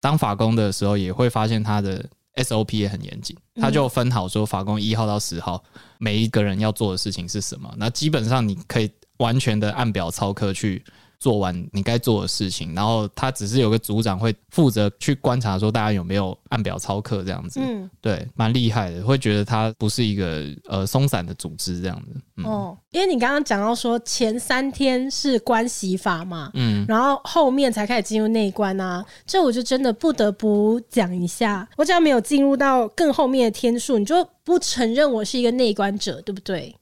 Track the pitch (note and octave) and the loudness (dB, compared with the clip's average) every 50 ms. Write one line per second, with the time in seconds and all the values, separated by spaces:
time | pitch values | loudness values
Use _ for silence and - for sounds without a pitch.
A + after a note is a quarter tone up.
0 | - C3+ D3 D#3 - A#2 G2+ G2+ A2+ A2 A2+ A2+ G#2+ G2+ G2 - - G2+ G2+ G2+ | 2 2 2 4 2 2 0 2 2 2 4 4 2 2 0 0 0 2 2 2
1 | F#2+ F2+ F#2 - B2+ B2 A2+ A#2 A2 A2 A2+ A2 G#2+ A2 G#2+ G#2 G2+ G2 F#2+ - | 0 -2 0 2 0 2 2 2 0 0 0 0 0 0 0 0 0 -2 -4 -6
2 | - - _ _ _ _ _ - B2+ - A#2+ A2 A2 G#2 - A2 G#2 G2 G2 - | -8 -12 _ _ _ _ _ -4 -4 0 0 0 0 0 0 -2 -2 -2 -2 -6
3 | G2 G2 - - G2+ - - - _ _ _ - A3 - C#3+ D3+ C#3 B2 - - | -10 -12 -14 -12 -12 -12 -14 -14 _ _ _ -2 0 2 2 2 0 2 0 0
4 | A#2+ B2 B2 A2+ F#2 F#2 - G#2+ G#2+ G#2 - F#2+ G2 G2 G#2+ G#2+ G#2 A2 A2 G#2+ | 0 2 0 0 -2 -2 -2 -2 -2 -2 -2 -4 -2 -2 -2 -2 0 -2 0 0
5 | A2 G#2+ G#2 G#2 G#2 - - E2+ E2 - F2 F2+ _ _ _ - - - _ _ | 0 0 -2 -2 -4 -4 -8 -6 -6 -6 -6 -8 _ _ _ -20 -20 -20 _ _
6 | - A2+ G#2 G#2+ A2+ A2+ - A2+ G#2 G#2 G2 F#2+ G#2+ A2 G#2+ - A2+ G#2 F#2 F2+ | -4 -2 0 0 0 0 2 0 0 0 0 0 0 -2 0 0 -2 -2 -2 -2
7 | - G#2 F#2+ - F2 F2 - G#2 F#2+ - - - - - - A2+ G#2 A#2 A#2+ - | -4 -4 -6 -6 -8 -8 -6 -6 -6 -6 -8 -10 -14 -14 -10 -4 -4 -4 -2 0
8 | - D#3 D3+ D3 A2 A2 B2+ C3 B2 G#2+ G2 B2+ - _ - - G#2+ G#2+ - _ | 0 0 0 0 0 2 2 2 2 0 -2 -4 -6 _ -2 0 0 0 -2 _
9 | _ _ _ _ A#2+ A#2 A#2 C3+ B2+ - A2 G#2+ G#2+ G#2 G#2 - B2 A2+ G#2 G2+ | _ _ _ _ 0 2 2 2 2 2 0 0 0 -2 -2 -2 -2 -2 0 -2
10 | F2+ E2+ - - - G2+ G2+ - G#2+ G2+ G2 - - G#2+ F#2 F#2 - - _ _ | -4 -4 -4 -2 -2 -2 -2 -2 -2 -4 -2 -2 -2 -4 -4 -4 -8 -14 _ _
11 | _ _ _ _ - C3+ A2+ G#2 G2 F2+ F2+ F2 F2 - - G2 G2 A#2 A#2 A#2+ | _ _ _ _ 0 0 0 2 0 -2 -2 -4 -8 -6 -6 -4 -2 0 0 0
12 | A#2+ - A2 G2+ F#2+ F2+ - - G#2+ F#2+ F2+ - - E2+ D#2+ F2 G2+ A2 A#2 A2+ | 2 2 0 0 0 -2 -4 -4 -4 -4 -4 -6 -8 -6 -4 -2 0 0 0 0
13 | G#2+ G2+ _ - - - - - G#2 G2+ A2 C3 B2+ A2 A2 A2+ - - G#2 G#2+ | -2 -4 _ -4 -4 -4 -4 -4 -6 -2 0 2 4 4 2 2 0 0 -2 0
14 | A2+ A2 F#2+ F#2 A2+ A2+ G#2+ - _ _ - - E3 C3+ G#2+ A2 G#2 G2+ - _ | 0 0 -2 0 0 -2 -2 -2 _ _ 2 4 4 4 4 4 0 0 0 _
15 | - - C#3+ C3+ _ C3 B2 C3 A#2 A2+ F#2+ F#2 G2+ G#2+ G#2+ A#2 G#2+ G#2+ G#2+ G2 | -2 -2 -2 0 _ 0 0 0 0 0 0 2 0 2 2 2 0 2 0 0
16 | F2 F2 F#2+ G2+ G2 F#2 F2+ - _ - - A#2+ G#2 F#2+ F2+ F#2 - - G2+ G2+ | -2 -2 -2 -2 -2 -2 -6 -10 _ -6 -4 -2 -2 -2 -4 -6 -4 -4 -4 -4
17 | G#2+ - A2 G2+ F#2 F#2+ F#2 F2+ - - - C4+ C4 C4 A#3+ G#3 F#3 F#3+ _ _ | -2 -4 -4 -4 -4 -4 -6 -6 -8 -8 -6 -4 -4 -4 -4 -6 -8 -12 _ _
18 | - A2 G2+ E2 - B2 - - A#2 A2 A#2+ B2+ A#2+ A2+ A2 A#2 G#2 F#2 E2+ F2 | -2 -2 -2 -2 -4 -10 -4 -2 0 2 2 2 2 2 2 0 -2 -2 -6 -6
19 | F#2+ A2+ C3+ C3+ C3 A2 G#2 G#2 G2+ G2 A#2+ A2 A2 A2+ A2 _ - G#2+ - - | 0 0 0 2 2 2 2 2 2 0 0 0 0 0 -2 _ -2 -2 0 2
20 | B2 A2 G#2 G2 F#2+ F2 D#2+ D2+ D2 C#2+ D2 - - - - G2 F#2+ G2 - C3 | 0 0 2 0 -2 -2 -2 -4 -6 -8 -10 -14 -10 -6 -4 -2 -2 0 0 2
21 | C#3 C#3 - F#2+ F2+ E2+ F2 - - E2 - - - - F2+ F2 F2 F#2 F2+ F2+ | 2 2 0 -2 -4 -6 -8 -8 -10 -10 -8 -8 -6 -6 -6 -4 -4 -6 -6 -8
22 | F2+ - - C3+ - _ _ - - - A3 G#3 G3+ F3+ E3+ - _ _ _ E4 | -12 -12 -14 -14 -14 _ _ -8 -6 -4 -4 -4 -6 -8 -10 -16 _ _ _ 0
23 | F#4+ F#4+ F4 B3 A3+ B3 C#4 D4 D4+ - A3 G3 G3+ A3 A#3 A#3 - B3 A#3 A#3+ | 0 2 2 2 2 2 2 0 0 0 0 0 2 0 0 0 0 0 -2 -2
24 | A#3 - - - B3+ A3 A3 B3 A#3+ - C4 B3+ C4+ C#4 C4 - C#4 C4 B3+ B3 | -2 -4 -2 0 0 0 0 -2 -2 -2 -2 0 0 -2 -2 0 0 2 2 0
25 | C4 C4+ C4+ - - C#4+ C4 A3+ - - B3 A3+ A3+ B3 - - - F#3+ F3+ F#3 | -2 -2 -4 -2 0 2 0 0 2 2 0 2 2 -2 -4 -6 -4 -2 -2 -2
26 | - G#3 F3+ E3 E3+ F#3 F3 E3 D3 C#3 - C#3 B2+ A#2 G#2+ G#2 G2+ G#2+ A3 A3 | 0 -2 -2 -2 -4 -8 -10 -10 -10 -8 -4 0 0 2 2 0 0 2 2 2
27 | B3 C#4 C#4 C4+ - - - E4+ D#4 C4+ B3+ C4+ C#4+ B3+ A3+ G#3+ G#3 G#3 A#3+ A#3+ | 4 2 2 0 -2 -2 2 4 4 4 4 4 2 2 2 0 -2 0 0 -2
28 | F#3+ - G#3+ A3 G#3+ G#3+ A3+ A3+ G#3+ G3 F#3+ - G#3 F#3+ F#3+ F#3+ F#3+ F#3 F3+ F3 | -2 0 0 0 2 2 2 2 2 0 0 0 -2 -2 0 -2 -4 -4 -4 -6
29 | G3+ - - - _ - - F#4+ F4 C4+ A3+ A#3+ B3 - C4 B3+ C4+ B3+ A3 - | -8 -10 -16 -20 _ -2 2 4 4 4 2 0 -2 0 0 2 2 0 0 2
30 | - E4 D4 - A3 G#3 G3 - - G#3+ G#3 G#3 G#3 G#3+ A3+ A#3+ A#3 _ - B3 | 2 0 2 4 2 2 2 0 0 2 4 4 4 4 2 0 -2 _ 0 0
31 | G3+ F3 F3+ F3+ F3+ F3 - - A#3 A3 G#3 F#3+ F#3 - - - D4+ D4+ F#4 F4 | 0 0 0 -2 -2 -4 -2 0 0 0 0 -2 -6 -10 -2 -2 2 4 4 6
32 | E4+ D#4 C#4 A#3+ G#3+ - C#4+ C#4+ C#4 C#4 C#4 B3+ C#4 C4+ C4+ B3+ A#3 G#3+ - - | 6 6 6 4 2 2 2 4 4 4 4 4 4 4 4 4 2 0 0 2
33 | F4 D4+ C4 - D#4 B3+ C4 C4+ B3 A3+ G#3 - - A#3+ A#3 A#3+ - - C#4 A3 | 2 2 4 2 2 2 4 4 2 2 2 0 0 0 0 0 0 0 0 0
34 | G3+ G3+ D#4 F4 F4 - _ _ _ - E4+ F4+ - - - - B3+ A3+ A3+ C4 | 2 2 2 2 2 0 _ _ _ 2 2 2 2 0 -2 0 0 0 2 2
35 | D4+ D4 B3+ A3 G#3+ G3 - B3+ A#3+ A#3+ A#3 B3+ B3+ A3+ G3+ G3 G3+ G3+ G3+ G#3 | 2 2 2 0 -2 -2 -2 2 2 2 2 4 2 2 2 0 0 0 0 -2
36 | - G#3 D3+ - E3 - G3+ F#3 - - F#3+ E3+ C#3+ - - _ | -4 -4 -6 -8 -8 -10 -10 -10 -6 -6 -6 -6 -6 -10 -16 _